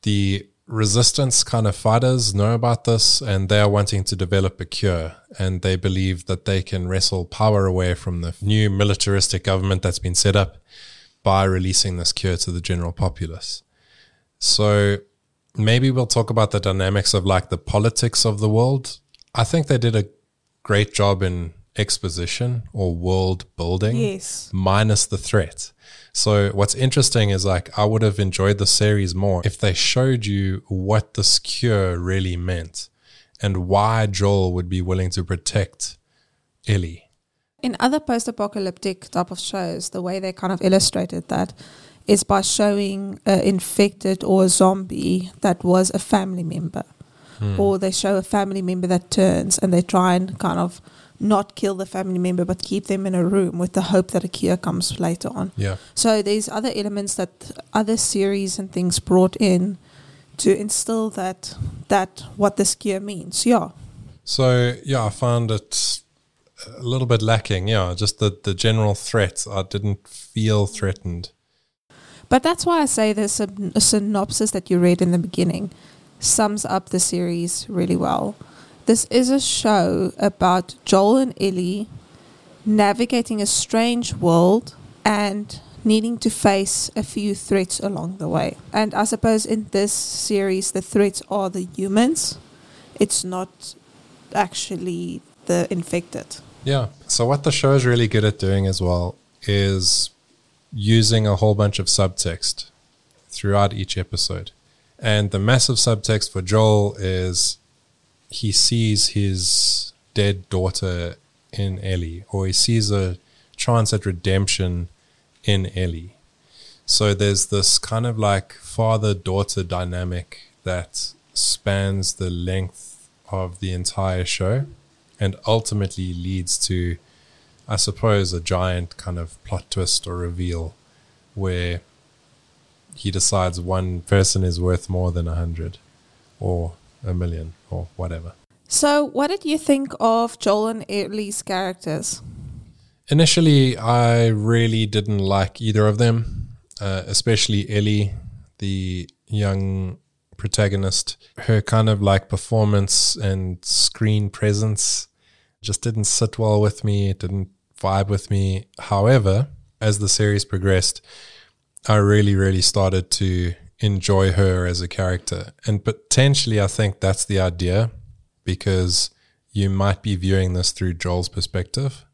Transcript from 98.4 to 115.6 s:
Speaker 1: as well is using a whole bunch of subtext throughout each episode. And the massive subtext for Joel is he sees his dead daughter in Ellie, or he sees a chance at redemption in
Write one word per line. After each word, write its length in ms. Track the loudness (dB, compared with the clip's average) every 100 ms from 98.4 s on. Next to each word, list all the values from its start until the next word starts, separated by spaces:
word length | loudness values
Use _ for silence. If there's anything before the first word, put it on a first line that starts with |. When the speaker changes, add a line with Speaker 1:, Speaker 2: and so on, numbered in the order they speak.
| 0 2 2
Speaker 1:
as 160 | 0
well 340 | 0 0 -2 -8 _ _
is 640 | -2 0 2 2 2 0 -2 _ _ _ _ _ _
using 540 | -4 4 6 6 4 2
a 80 | 4
whole 180 | 4 4
bunch 220 | 2 0
of 80 | 0
subtext 840 | 2 2 0 -4 -4 -6 -6 -12 _ _ _ _ _ _
throughout 440 | -8 0 2 2
each 240 | 0 -6 -6
episode. 540 | -6 -4 -4 -6 -10 _ _ _ _ _
And 320 | 0 2 2
the 80 | 0
massive 360 | 2 4 2 2
subtext 560 | 2 0 0 0 0
for 100 | -6
Joel 540 | 0 4 6 4 2 -2
is 600 | -4 -2 -2 0 -2 -4 _ _ _ _ _ _ _
he 220 | -6 0
sees 580 | 2 2 2 2 2 0
his 840 | 0 0 0 0 2 2 0 -4 _ _ 0
dead 340 | 0 0 -4
daughter 680 | -2 -2 -2 -4 -4 -6 -10 _ _ _
in 260 | -6 -4 -4
Ellie, 460 | -4 -4 -4 -10 -6
or 160 | -4 -2
he 60 |
sees 380 | 0 2 2 2
a 260 | 0 0 -4 _ _ _ -6
chance 380 | 0 2 2
at 120 | 0 -2
redemption 840 | -4 0 0 0 -2 -2 -4 -6 _ _ _ _ _
in 240 | 0 0